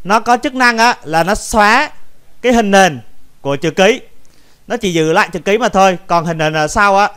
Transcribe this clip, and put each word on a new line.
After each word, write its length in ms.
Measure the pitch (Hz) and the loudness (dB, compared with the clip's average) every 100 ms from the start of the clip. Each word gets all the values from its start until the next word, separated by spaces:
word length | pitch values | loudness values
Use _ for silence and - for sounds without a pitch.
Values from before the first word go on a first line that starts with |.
nó 160 | 175 220 | -2 0
có 180 | 233 247 | 2 0
chức 160 | 294 | 0
năng 240 | 254 247 226 | 0 2 4
á, 200 | 233 - | 2 0
là 200 | 139 160 | -2 0
nó 120 | 165 208 | 0 -2
xóa 560 | - 226 208 240 294 - - - - - | -2 2 4 4 0 -6 -14 -14 -18 -4
cái 120 | 240 | 0
hình 180 | 233 202 | 2 4
nền 280 | 196 185 131 - - - - | 4 4 0 -10 -14 -16 -10
của 140 | 139 139 | -6 -2
chữ 160 | 160 | -2
ký. 300 | 160 190 262 - - - - - - - | 2 2 2 -6 -18 -20 -20 -20 -20 -10
Nó 100 | 233 | -6
chỉ 160 | 196 | -2
giữ 200 | 165 156 | 0 0
lại 160 | 180 170 | 0 -2
chữ 60 | 175 | -4
ký 180 | 196 214 | -2 0
mà 120 | 240 | 0
thôi. 280 | 196 190 175 - | 0 0 -2 -2
Còn 180 | 170 165 | -2 -2
hình 120 | 160 | -2
nền 160 | 156 | -2
ở 140 | 156 151 | -2 -2
sau 300 | 220 202 196 | 0 2 2
á, 120 | 202 | 0